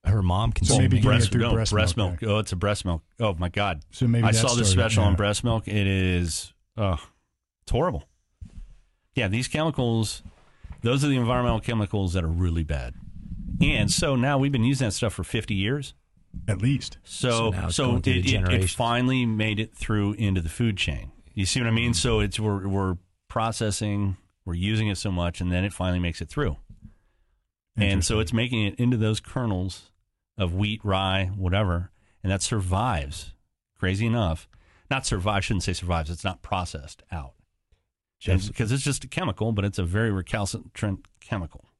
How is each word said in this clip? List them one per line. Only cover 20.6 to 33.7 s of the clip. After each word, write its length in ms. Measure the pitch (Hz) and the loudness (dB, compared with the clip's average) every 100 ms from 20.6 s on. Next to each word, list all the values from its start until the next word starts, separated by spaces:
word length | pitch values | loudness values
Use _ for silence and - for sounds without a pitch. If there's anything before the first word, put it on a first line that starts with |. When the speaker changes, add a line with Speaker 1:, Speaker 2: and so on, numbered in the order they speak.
| 117 101 | 0 0
Speaker 3:
chain. 340 | - 69 - - - | -2 -4 -10 -16 -12
You 140 | - 90 | -4 -2
see 140 | 131 | 0
what 60 | 117 | 2
I 40 | |
mean? 240 | 110 120 | 2 2
So 260 | 117 123 113 | 2 2 2
it's, 180 | 104 90 | 0 0
we're, 300 | 107 98 98 | -2 -2 0
we're 300 | 98 95 87 _ _ _ | 0 0 -2 _ _ _
processing, 920 | 117 113 110 110 98 107 101 98 92 _ _ | -2 -2 0 -2 -2 -2 0 -2 -4 _ _
we're 80 | - | -8
using 360 | 85 98 110 110 | -4 0 0 0
it 100 | 95 | -2
so 120 | 107 | -4
much, 300 | 90 87 - | -2 -2 -2
and 100 | 90 | -2
then 140 | 90 | 0
it 80 | 98 | -2
finally 260 | - 92 90 | -2 -2 0
makes 220 | 87 - | -2 -4
it 80 | 85 | -8
through. 300 | - 131 71 - - - - _ _ _ _ _ _ _ | -2 -2 -4 -12 -20 -20 -20 _ _ _ _ _ _ _
And 300 | - 101 98 | 0 2 2
so 120 | 87 110 | 2 0
Speaker 2:
Interesting. 40 | |
Speaker 3:
it's 120 | 110 | 0
making 320 | 113 123 120 101 | 0 0 0 -2
it 80 | |
into 240 | - 123 123 | 0 0 2
those 200 | 107 107 | 0 -2
kernels 720 | - 135 117 92 95 - - _ _ _ _ - | -4 -4 -2 -2 -4 -8 -20 _ _ _ _ -4
of 160 | 92 | -2
wheat, 280 | 92 104 113 | 0 -2 -2
rye, 460 | 104 95 95 95 92 | 0 0 2 0 0
whatever, 560 | 98 92 98 101 85 87 _ _ _ | -2 0 2 2 0 -4 _ _ _
and 80 | 95 | -2
that 120 | 98 | -2
survives. 920 | - 110 90 95 123 87 69 - - - _ _ _ | 0 -2 0 0 0 -2 -6 -12 -14 -20 _ _ _